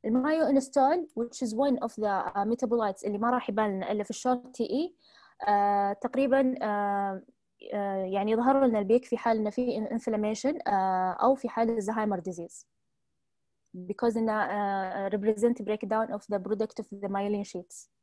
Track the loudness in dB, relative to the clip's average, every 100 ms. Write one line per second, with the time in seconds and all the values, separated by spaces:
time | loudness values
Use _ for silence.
0 | 2 2 2 2 4 4 2 4 4 4
1 | -2 -6 -6 -4 -4 0 2 2 -2 -2
2 | -2 0 -2 -2 -2 0 0 0 0 -2
3 | -4 -2 0 0 0 0 0 0 -2 -2
4 | -4 -2 0 0 -2 -4 -2 0 -2 _
5 | _ _ -20 _ 2 4 4 4 2 0
6 | -2 0 4 4 4 0 -2 0 0 0
7 | -2 -6 -12 _ _ _ -8 -4 -4 -4
8 | -2 0 0 2 4 6 4 4 4 2
9 | 2 -2 0 0 0 -2 -2 -2 -2 -4
10 | -2 -2 0 0 -2 -2 0 2 2 2
11 | 0 2 2 2 0 0 0 0 -2 -2
12 | -2 -2 -4 -8 -12 -14 -20 _ _ _
13 | _ _ _ _ _ _ _ -16 -10 -2
14 | 0 2 0 0 0 0 0 -2 -4 -4
15 | -4 0 0 2 2 0 -4 -6 -2 -2
16 | -2 -6 -4 -6 -4 -4 -4 -6 -12 -10
17 | -6 -4 -2 -4 -4 -10 -12 -20 -20 _